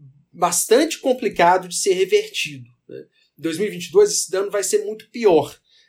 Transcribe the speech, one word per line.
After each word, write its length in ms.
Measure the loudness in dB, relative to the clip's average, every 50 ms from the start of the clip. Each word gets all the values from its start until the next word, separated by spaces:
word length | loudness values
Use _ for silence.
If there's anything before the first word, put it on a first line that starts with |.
| -20 -20 _ _ _ _ _
bastante 680 | -4 -2 -2 0 -2 0 2 4 4 4 2 -2 -4
complicado 680 | -2 -2 -2 -2 -2 -6 0 2 4 4 4 2 0 -4
de 80 | -8
ser 160 | -4 -2 -2 0
revertido, 760 | 0 0 2 2 0 0 0 -8 -8 -8 -8 -10 -16 -18 _ _ _ _ _
né? 100 | -18 -18 -18 _ _ _ _ _ _ _
Em 40 | -8
dois 140 | -6 -4
mil 120 | -4 -4 -4
e 20 |
vinte 160 | -6 -8 -10
e 60 | 2 4
dois 180 | 4 4 6
esse 200 | 4 -4 -4 -4 -4
dano 180 | -4 -4 -2
vai 140 | -4 -4 -4
ser 200 | 0 -2 -2 -2
muito 240 | -2 -10 -12 -14 _
pior. 460 | -8 0 2 4 4 4 2 0 -10 _ _ _ _ _ _